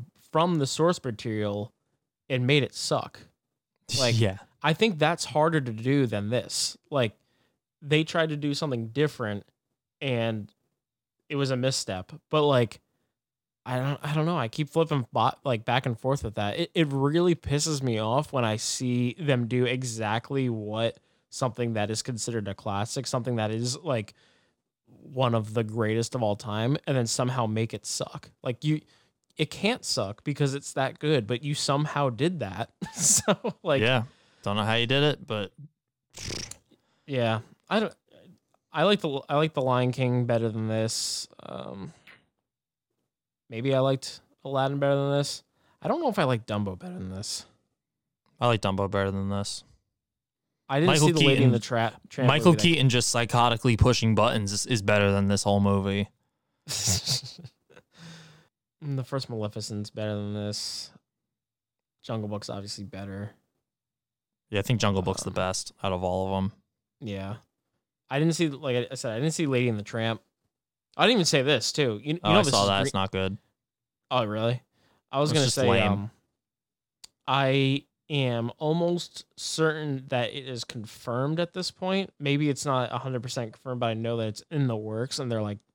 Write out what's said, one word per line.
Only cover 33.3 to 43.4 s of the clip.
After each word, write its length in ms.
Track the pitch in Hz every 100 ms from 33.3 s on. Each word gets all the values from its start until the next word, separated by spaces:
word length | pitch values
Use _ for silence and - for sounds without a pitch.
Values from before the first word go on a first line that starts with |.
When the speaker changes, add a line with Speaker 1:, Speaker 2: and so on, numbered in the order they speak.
| 185 226 -
Speaker 1:
like, 180 | - 139
Speaker 2:
Yeah. 220 | 110 131 120 _ _ _
Don't 140 | 101 104
know 80 |
how 120 | 104 113
you 120 | 117
did 160 | 139
it, 240 | 147 - -
but 240 | 107 95 - 139 _ _ _ _ - - - - - _ _ _ _ -
Speaker 1:
Yeah. 340 | 131 113 110 - _ -
I 100 | 202
don't, 120 | 202 - _ 78 180 - _ _ _
I 120 | 156
like 180 | 185 208
the, 80 | 160 135 -
I 60 | 147
like 180 | 151
The 80 | 147
Lion 300 | 127 127 127
King 340 | 123 127 123 120
better 240 | 117 113
than 180 | 110 110
this. 600 | 110 113 - - - - -
Um, 500 | - - 60 98 95 - - - _ _ _ _ _ _ _ _ _ _ _ _